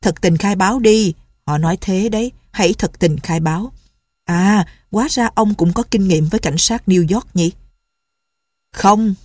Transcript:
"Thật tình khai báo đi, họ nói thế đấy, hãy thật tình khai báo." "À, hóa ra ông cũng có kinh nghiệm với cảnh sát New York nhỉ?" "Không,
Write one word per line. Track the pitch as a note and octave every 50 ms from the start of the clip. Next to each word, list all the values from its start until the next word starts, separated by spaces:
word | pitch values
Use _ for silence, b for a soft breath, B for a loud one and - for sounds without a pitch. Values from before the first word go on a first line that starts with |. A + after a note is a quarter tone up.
"Thật | - C#3+ D3 -
tình | - F#3 E3 D#3
khai | - G3+ G3+
báo | F#3 G#3 G3 A#3 C4+
đi, | A#3 A3 G#3+ A3 G#3+ F#3 D#3 - - _ _ _ _
họ | - D3 D3+
nói | D#3+ E3 F3+ F#3
thế | - G3 F#3+ F#3 G3+ A3+
đấy, | G#3+ G#3+ A3+ B3 - - _ _
hãy | - - G#3+ D4 -
thật | - - - - -
tình | F#3 E3 D3+ C3+
khai | - - E3 E3
báo." | D#3+ D#3 D#3+ F3 G#3+ C4 - - _ _ _ _ _ _ _ _ _
"À, | - F3 F3 F#3 G3 G#3+ G#3+ E3+ b b b b b
hóa | - G#3 A#3+ D#4+
ra | - B3+ A#3 - -
ông | - A3 G#3 G#3
cũng | - E3 E3+ F3
có | - A#3
kinh | - - A3 G3 F#3+
nghiệm | F3+ D#3 D#3
với | D#3 F#3 A3
cảnh | - D#3+ C#3+ E3
sát | - - A3+ A#3 - -
New | F#3 F3+ E3+ D#3 F#3
York | A#3 - - -
nhỉ?" | F3+ E3+ E3+ G3 - - _ _ _ _ _ _ _ _ _ _ _ _ _ _ _ _ _ _ _ _ _ -
"Không, | - - G3 G#3 G#3+ A3 G#3+ F#3+ - -